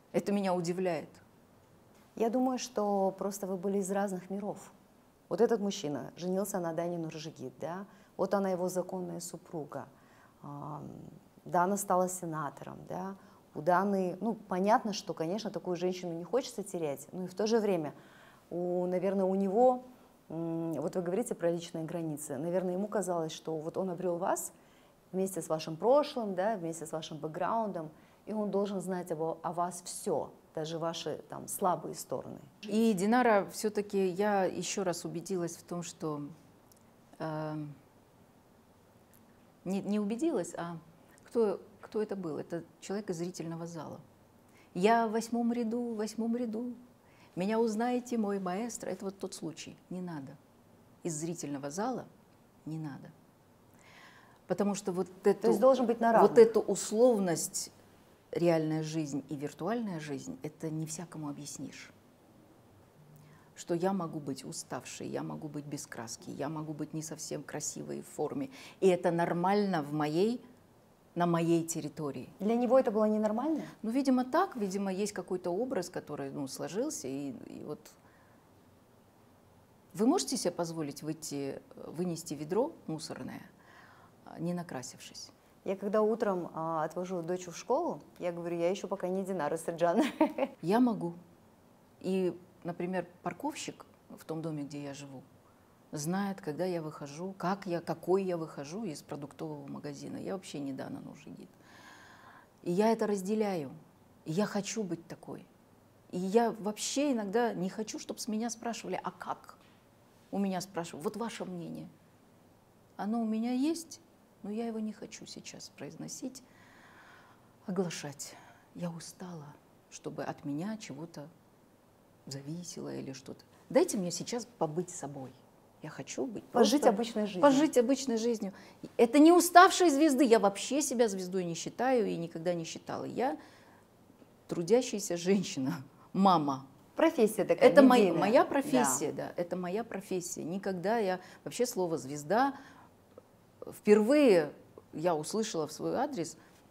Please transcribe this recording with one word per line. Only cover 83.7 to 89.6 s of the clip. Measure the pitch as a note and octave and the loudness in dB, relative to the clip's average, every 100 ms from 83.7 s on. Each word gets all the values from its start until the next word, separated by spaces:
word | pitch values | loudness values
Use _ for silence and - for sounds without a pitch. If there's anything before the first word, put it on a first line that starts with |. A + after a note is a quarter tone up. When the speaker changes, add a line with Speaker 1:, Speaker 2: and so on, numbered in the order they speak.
| - - - - - | -20 -20 -20 -20 -20
Speaker 1:
а, | - - | -18 -6
не | E3+ | -4
накрасившись? | F3 E3+ C3 - - - - - - _ - | -4 -6 -10 -10 -14 -16 -16 -18 -20 _ -10
Speaker 2:
Я | - G3 | -6 -4
когда | G3+ G#3+ | 0 2
утром, | G#3+ A3+ G#3+ F#3 E3 | 4 2 0 0 -4
а, | - D#3+ D#3+ | -4 -2 0
отвожу | D#3+ F3 F#3 F3+ | -2 -4 -4 -4
дочь | E3 F3+ F3 | -2 -4 -6
в | |
школу, | E3 - C4+ E4 - - - | -10 -2 0 0 -4 -10 -8
я | F3 | -6
говорю: | E3+ E3+ E3+ | -4 -4 0
«Я | E3+ | 0
еще | G3 F#3 | 0 -2
пока | G3 F3+ | -4 -2
не | F#3+ | -2
Динара | F#3+ F#3 D3 | -2 -2 -2
Сырджан». | D#3+ | -2